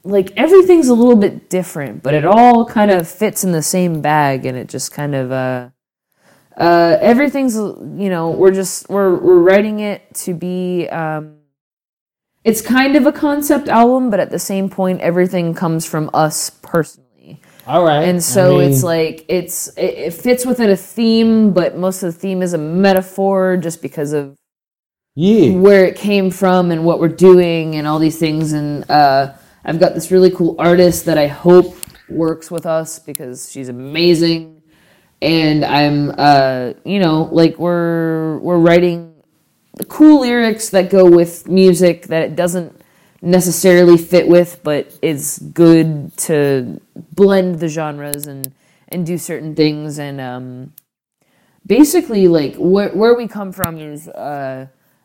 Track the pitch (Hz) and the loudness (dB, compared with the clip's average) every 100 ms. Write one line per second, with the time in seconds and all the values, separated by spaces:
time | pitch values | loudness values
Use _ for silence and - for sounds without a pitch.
0 | 180 202 185 - 311 381 370 339 254 233 | -4 -2 -2 -2 4 6 6 4 4 4
1 | 247 226 196 - - 185 175 160 135 - | 4 4 2 -4 -8 -6 -6 -10 -12 -10
2 | 131 151 156 220 247 233 233 226 208 185 | -4 0 2 6 6 6 2 0 2 2
3 | 165 - 214 202 185 160 - 185 180 160 | -2 -4 -6 -4 -4 -2 -2 -2 -2 -2
4 | 147 151 143 135 131 127 - 127 - - | 0 2 0 -2 -6 -10 -12 -12 -12 -10
5 | 147 139 127 131 127 127 123 _ _ _ | -6 -6 -6 -6 -6 -8 -10 _ _ _
6 | _ _ _ _ _ - 339 339 339 311 | _ _ _ _ _ -4 2 4 4 2
7 | - 240 285 277 262 220 196 - 139 151 | 2 2 0 -2 -4 -4 -6 -10 -14 -8
8 | 196 170 165 - 190 190 185 - - 196 | -6 -4 -4 2 2 2 -4 -10 -6 -2
9 | 190 175 180 180 180 202 214 214 208 196 | 0 0 4 4 6 2 2 -4 -8 -8
10 | _ - - 165 180 180 180 180 - 165 | _ -14 -10 -8 -6 -6 -6 -6 -6 -6
11 | 160 156 156 151 147 _ _ _ _ _ | -6 -8 -10 _ _ _ _ _ _ _
12 | _ _ _ _ 226 214 - 254 277 285 | _ _ _ _ -2 -2 0 0 2 2
13 | 285 302 294 285 285 285 - 226 240 262 | 2 0 -2 -2 -2 -2 0 2 4 2
14 | 254 196 - 180 - 196 190 - 185 185 | 0 -2 -4 -6 -6 -6 -6 -4 -4 -2
15 | 170 175 185 185 170 165 175 160 - 160 | -2 0 0 -2 -4 -4 -4 -4 -4 -6
16 | 156 143 156 - - _ - 170 147 _ | -4 -2 -2 -4 -10 _ -6 -4 -4 _
17 | 127 80 67 147 _ _ 123 160 170 147 | _ _ -20 -20 _ _ -4 0 2 2
18 | 175 180 165 127 139 143 139 135 170 165 | 0 -2 -2 2 4 4 2 2 0 -2
19 | 160 - - 180 175 - - - 185 - | -4 -6 -6 -6 -6 -10 -12 -8 -6 -6
20 | 214 - 247 247 254 247 220 190 - - | -10 -6 -2 -2 -2 -2 0 0 -4 -4
21 | 226 226 226 220 208 175 156 170 185 185 | 0 2 2 2 2 2 -2 -4 -6 -6
22 | 185 165 190 185 180 170 151 180 196 190 | -8 -8 -6 -4 -4 -4 -4 0 2 2
23 | 185 - 196 190 185 185 165 160 135 - | -2 -4 -2 0 -2 -2 -6 -10 -12 -8
24 | 147 147 139 139 _ _ _ _ _ _ | -6 -6 -8 -16 _ _ _ _ _ _
25 | _ 135 185 220 175 185 196 196 180 - | _ -2 2 4 4 4 4 6 4 0
26 | 208 202 190 180 190 185 175 160 170 139 | -2 0 -2 0 0 2 0 0 -2 0
27 | 165 165 185 180 175 165 160 156 151 156 | -2 4 6 8 4 -2 -4 -6 -4 0
28 | 156 160 160 156 156 151 147 143 - 151 | -2 -2 -4 -2 -4 -4 -6 -8 -2 2
29 | 143 135 135 - _ _ - 165 180 170 | 4 2 -2 -8 _ _ -6 0 0 -2
30 | - 185 185 185 165 - 165 175 180 170 | 0 4 4 2 -2 0 0 4 2 2
31 | 170 156 147 143 175 180 175 - - _ | -2 0 -2 0 4 4 4 -4 -20 _
32 | - 160 165 160 - 170 160 160 160 - | -12 -6 -4 -6 -10 -10 -4 -4 -6 -14
33 | - 143 127 127 - 135 127 123 135 156 | -16 -14 -14 -16 -16 -14 -12 -12 -10 -2
34 | 175 160 165 165 160 _ _ _ _ _ | 2 2 0 -2 -8 _ _ _ _ _
35 | _ - 151 160 156 151 147 143 147 147 | _ -8 -2 0 0 0 -2 0 0 -2
36 | 143 - 143 139 135 127 123 - - 202 | -4 0 2 4 2 -2 -6 -10 -6 -2
37 | 175 156 160 170 165 - 175 175 170 165 | 0 0 -2 2 2 0 -4 -2 -2 -2
38 | 165 160 160 151 165 175 170 175 175 170 | -4 -4 -6 -6 -2 2 4 4 2 -4
39 | 165 160 _ _ _ _ _ - - - | -10 _ _ _ _ _ _ -20 -8 4
40 | 311 302 247 240 226 220 - 196 180 190 | 6 6 4 0 0 -2 -2 -2 2 4
41 | 185 170 170 - - 185 190 175 180 170 | 6 6 4 -4 -4 4 4 4 2 0
42 | - 160 151 156 175 180 165 _ _ _ | -4 -4 -4 -4 -4 -4 -10 _ _ _
43 | _ _ 170 180 175 - 190 180 175 170 | _ _ 0 2 2 0 4 6 6 6
44 | 170 180 - 175 175 - 151 147 - - | 4 2 4 4 2 -4 -6 -6 -6 -8
45 | 160 143 147 - 151 156 165 165 160 151 | -6 -6 -8 -12 -8 2 6 6 2 -4
46 | 139 - - 151 143 135 120 - _ - | -10 -10 -4 -2 0 -2 -4 -12 _ -20
47 | - - 196 196 185 160 165 156 151 147 | -10 0 2 2 0 -4 -6 -6 -8 -10
48 | 147 147 147 139 135 _ _ _ - 180 | -10 -10 -10 -14 -16 _ _ _ -12 -8
49 | 165 175 - 156 156 156 151 151 151 147 | -6 -8 -8 -12 -8 -2 -2 -2 -10 -12
50 | 143 139 127 127 127 127 135 _ _ _ | -12 -10 -12 -12 -14 -16 -20 _ _ _
51 | _ _ _ _ _ _ - 226 302 359 | _ _ _ _ _ _ -2 2 2 2
52 | - 208 180 165 135 - 170 196 202 185 | -2 0 2 2 -2 -4 0 0 -2 0
53 | 226 240 226 208 190 185 170 160 151 147 | 2 2 -2 -10 -12 -10 -10 -10 -16 -18
54 | - - 131 143 135 131 135 _ _ _ | -18 -14 -12 -10 -10 -12 -16 _ _ _